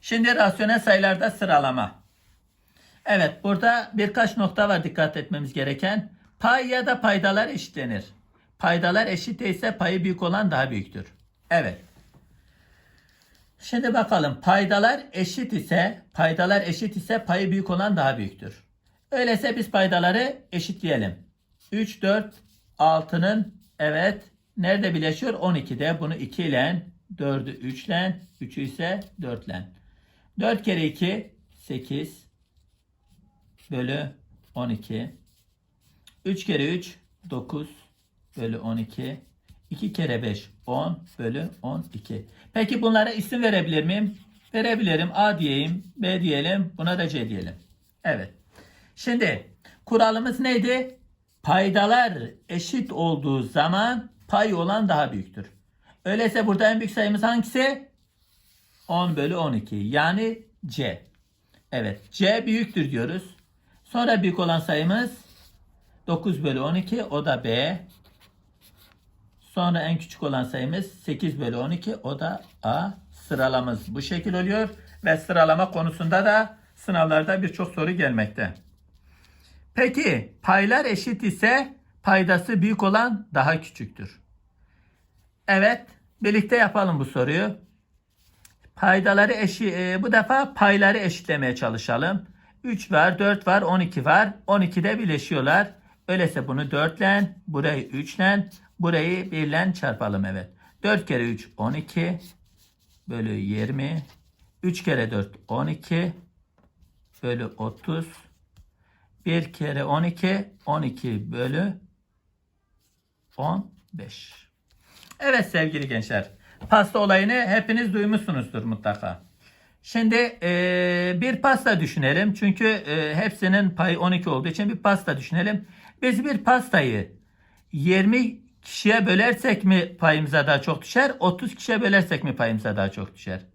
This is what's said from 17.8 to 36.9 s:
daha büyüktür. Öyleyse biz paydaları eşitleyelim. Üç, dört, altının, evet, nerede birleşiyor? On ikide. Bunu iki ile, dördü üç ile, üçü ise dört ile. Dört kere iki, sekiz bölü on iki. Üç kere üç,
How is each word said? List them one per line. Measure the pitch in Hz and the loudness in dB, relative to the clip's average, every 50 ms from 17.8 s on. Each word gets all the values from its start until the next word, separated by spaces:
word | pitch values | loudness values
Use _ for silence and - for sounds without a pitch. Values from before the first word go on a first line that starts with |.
| 196 214 202 | 0 0 2
daha | 170 139 135 135 117 | 2 2 0 0 -2
büyüktür. | 104 95 - - - 98 - - _ _ _ _ _ _ _ _ _ _ | -6 -8 -10 -12 -16 -16 -16 -18 _ _ _ _ _ _ _ _ _ _
Öyleyse | - 262 247 233 226 214 240 269 233 | -2 -2 0 0 0 0 0 -2 -2
biz | 247 226 - | -2 -6 -2
paydaları | - 202 190 185 185 175 175 175 185 226 254 269 277 - - _ - | 0 2 2 4 2 2 2 2 2 2 0 -2 -4 -8 -14 _ -6
eşitleyelim. | 175 170 - 190 - - 165 147 127 107 95 90 - - _ _ _ _ _ _ _ _ _ - | -6 -6 -6 -8 -6 -2 -2 0 0 0 -4 -6 -10 -18 _ _ _ _ _ _ _ _ _ -4
Üç, | 214 220 208 - - - | -4 -4 -4 -6 -4 0
dört, | 190 202 214 214 214 - - _ _ _ _ _ _ _ - | 0 2 0 0 -6 -14 -20 _ _ _ _ _ _ _ 2
altının, | 151 160 160 160 160 - - 170 170 190 214 226 208 - - - _ _ _ _ | 4 4 4 2 0 -2 -2 0 0 2 2 0 -2 -4 -8 -20 _ _ _ _
evet, | 151 151 151 156 175 202 208 208 - - _ _ _ _ _ | -2 -2 0 0 0 0 -2 -2 -10 -20 _ _ _ _ _
nerede | - 180 175 196 202 196 185 170 | -4 0 0 2 2 0 0 0
birleşiyor? | 156 156 160 156 156 - 262 220 | 0 0 -2 -2 -2 -4 -4 -4
On | - 165 185 175 | -2 0 0 0
ikide. | 147 - - 127 120 147 156 165 160 | 0 -2 -4 -6 -4 -2 -2 -2 -2
Bunu | 165 151 165 | -4 -6 -6
iki | 156 139 - - - 175 | -6 -8 -10 -6 -4 -2
ile, | 156 139 123 131 156 180 175 - - - _ _ _ 190 - | 0 2 2 2 2 0 -4 -6 -10 -20 _ _ _ -10 -6
dördü | 147 139 135 135 123 135 | -4 -2 -2 -2 -4 -8
üç | 131 - 120 131 127 - - | -12 -10 -10 -10 -10 -10 -8
ile, | - 180 170 180 190 180 - - - _ _ | -4 -2 -2 -2 -2 -4 -6 -10 -20 _ _
üçü | - - - - | -14 -12 -8 -8
ise | 139 127 - - 165 170 190 202 196 - - - 170 | -8 -8 -6 -6 -6 -4 -4 -6 -8 -12 -14 -12 -10
dört | 127 120 113 - | -10 -10 -10 -10
ile. | - - 92 98 - - - _ _ _ _ _ _ _ _ _ _ _ - | -10 -10 -10 -10 -12 -18 -20 _ _ _ _ _ _ _ _ _ _ _ -2
Dört | 196 220 233 - - | 0 0 0 0 0
kere | 220 185 165 160 | -2 0 0 0
iki, | 151 156 - 180 175 196 220 - - _ _ _ _ _ | -2 -2 -2 -2 -2 -2 -4 -8 -12 _ _ _ _ _
sekiz | _ _ - 135 127 - - 143 143 156 - - - _ _ _ _ _ _ _ _ _ _ _ _ _ _ _ _ _ _ _ _ _ _ _ _ _ _ _ _ _ _ | _ _ -10 -10 -10 -8 -8 -8 -8 -8 -10 -14 -20 _ _ _ _ _ _ _ _ _ _ _ _ _ _ _ _ _ _ _ _ _ _ _ _ _ _ _ _ _ _
bölü | 156 127 127 123 139 151 147 139 - _ _ _ - _ _ _ _ | -6 -6 -4 -4 -4 -6 -8 -10 -12 _ _ _ -20 _ _ _ _
on | 123 123 120 | -8 -4 -4
iki. | 113 104 - - 113 110 120 - - - _ _ _ _ _ _ _ _ _ _ _ _ _ _ _ _ _ - _ _ _ | -4 -6 -6 -8 -8 -8 -8 -10 -14 -18 _ _ _ _ _ _ _ _ _ _ _ _ _ _ _ _ _ -20 _ _ _
Üç | 185 196 190 - | -4 -4 -4 -2
kere | - 175 143 139 151 175 | -2 0 0 0 0 -2
üç, | 180 175 - | -4 -6 -10